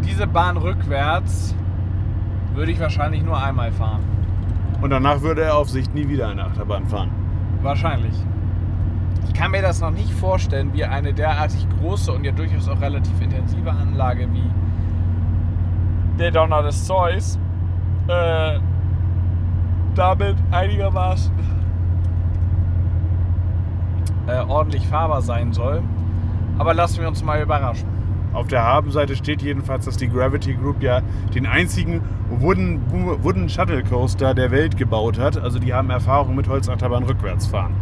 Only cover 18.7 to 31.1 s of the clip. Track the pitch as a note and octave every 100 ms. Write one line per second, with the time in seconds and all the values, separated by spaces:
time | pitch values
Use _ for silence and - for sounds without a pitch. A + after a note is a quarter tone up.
18.7 | - - - - - - - - - -
19.7 | - - - F#3 F#3 G3+ G3 - F3 F#3+
20.7 | G3+ G3 F#3+ F#3 F#3 - - - - -
21.7 | - - - - - - - - - -
22.7 | - - - - - - - - - -
23.7 | - - - - - - B2+ A#2+ C#3 D3+
24.7 | C#3 B2+ D3+ D#3+ D3 B2+ A#2+ B2 - B2
25.7 | D3+ - - - - - - - - D3+
26.7 | E3 E3+ E3+ E3 D#3 - D3+ D3 D3+ C3+
27.7 | A2+ - - - - - - B2 B2+ A2+
28.7 | C#3 D3 C#3 C#3+ C3+ - D3 C#3+ C#3 C3+
29.7 | C3+ - - B2+ A#2+ C3 C#3 C#3 C3 -
30.7 | - C3 B2 -